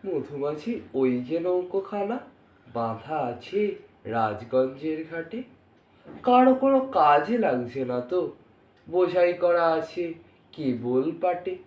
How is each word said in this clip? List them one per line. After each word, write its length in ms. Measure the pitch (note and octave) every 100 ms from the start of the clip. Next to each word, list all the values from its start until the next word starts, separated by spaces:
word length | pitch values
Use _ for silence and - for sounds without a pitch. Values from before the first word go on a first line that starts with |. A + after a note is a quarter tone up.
মধুমাছি 680 | G3 D#3 C3 C#3+ C#3+ D3+ A3+ A#3 -
ওই 160 | C3 C3 B2
যে 140 | B2 E3
নৌকোখানা 760 | F3+ F3+ F3+ G3 F#3+ G#3 G3 B3+ - _ _ _ -
বাঁধা 500 | A#2 A2+ G#2+ B2+ D#3 B2
আছে 300 | - - G3+ G#3 - - _ G#2
রাজগঞ্জের 960 | A2+ A2 G#2 A#2 B2+ C3 C3+ D#3 D#3
ঘাটে, 340 | D#3+ E3 E3 A3+ C4 - _ _ _ _ - -
কারো 300 | - B3 C4
কোনো 240 | C4 C4+ C4+ C4 F3
কাজে 380 | D3+ D3 D#3+ A#3+
লাগছে 440 | F#3 B2+ A#2+ C3+
না 140 | B2 B2 B2
তো, 100 | F3+ E3 - _ _ _ _ -
বোঝাই 460 | E3+ F3+ F3+ F3
করা 300 | F3 F3 E3+ E3
আছে 320 | D#3+ - - E3+ E3 - _ _
কেবল 520 | - C#3 A2+ A#2+ B2+ D3 E3
পাটে। 340 | F#3 F3 F#3 -